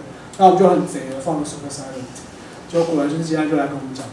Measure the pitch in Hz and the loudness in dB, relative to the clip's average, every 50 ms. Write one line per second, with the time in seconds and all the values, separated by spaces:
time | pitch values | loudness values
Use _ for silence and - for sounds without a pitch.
0 | - - - - - - - - 196 185 175 180 196 180 - - - - - 143 | -12 -12 -16 -16 -18 -12 0 6 6 8 8 8 8 6 6 6 2 -2 -4 -8
1 | 127 131 131 131 - 175 160 151 147 - - - - 143 - - 135 135 131 131 | -8 -8 -8 -6 -4 -4 -2 -2 -4 -6 -8 -10 -12 -12 -10 -10 -12 -12 -12 -12
2 | - - - - - - - - - - - - - - - 170 165 165 165 147 | -12 -12 -14 -16 -16 -18 -18 -18 -18 -18 -18 -18 -10 -2 2 2 2 4 2 2
3 | 143 147 156 165 165 160 160 156 156 151 156 147 139 143 143 139 131 131 127 - | 2 2 0 -2 -2 0 0 0 0 2 2 2 0 0 -2 -6 -8 -8 -8 -10
4 | - - | -10 -10